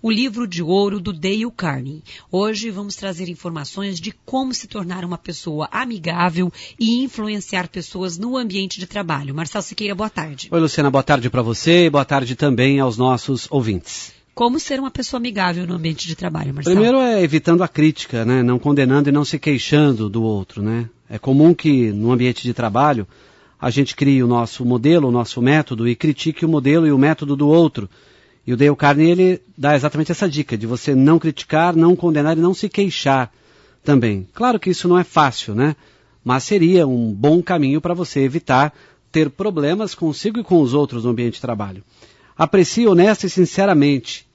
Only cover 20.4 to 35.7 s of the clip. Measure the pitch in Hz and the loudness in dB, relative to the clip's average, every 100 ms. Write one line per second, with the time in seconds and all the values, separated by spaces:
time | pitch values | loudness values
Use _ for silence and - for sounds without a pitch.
20.4 | 95 - 104 117 113 _ _ 107 - 135 | -6 -6 -4 -4 -6 _ _ -8 2 6
21.4 | 160 165 156 135 113 104 110 123 123 120 | 6 6 2 2 2 0 0 2 0 -2
22.4 | 123 120 117 107 147 127 98 _ _ _ | -6 -4 -2 2 2 0 -6 _ _ _
23.4 | _ _ 131 120 139 - 139 135 120 120 | _ _ -4 -2 -2 0 2 2 2 0
24.4 | 117 - 123 123 131 170 135 120 117 - | -2 -4 -2 0 2 2 4 0 -2 -2
25.4 | 123 151 143 117 117 120 156 143 160 151 | 2 2 0 -2 -2 -2 -2 -2 -6 -4
26.4 | 165 156 135 160 160 139 143 156 147 143 | 0 0 2 2 4 4 2 0 -4 0
27.4 | 147 165 160 - 98 _ _ _ _ _ | 4 6 4 0 -12 _ _ _ _ _
28.4 | - 123 147 143 147 143 160 175 185 185 | -6 2 2 4 2 4 4 4 2 0
29.4 | _ - 143 147 - 147 156 170 190 147 | _ -4 0 2 0 -2 -4 -2 -2 -2
30.4 | 139 113 113 120 - 135 139 165 160 - | -4 -6 -4 -6 0 4 6 4 2 -6
31.4 | - 156 170 165 165 175 175 151 147 160 | -4 0 2 2 2 2 0 0 0 2
32.4 | 175 185 208 - 196 - 139 135 120 _ | 0 0 -4 -2 -2 -2 0 0 -2 _
33.4 | _ _ _ _ - 139 117 101 92 - | _ _ _ _ 2 2 2 -2 -8 -4
34.4 | 247 226 185 175 175 180 175 - 143 - | -2 0 -2 -2 2 2 2 2 2 0
35.4 | - 107 143 | -6 0 0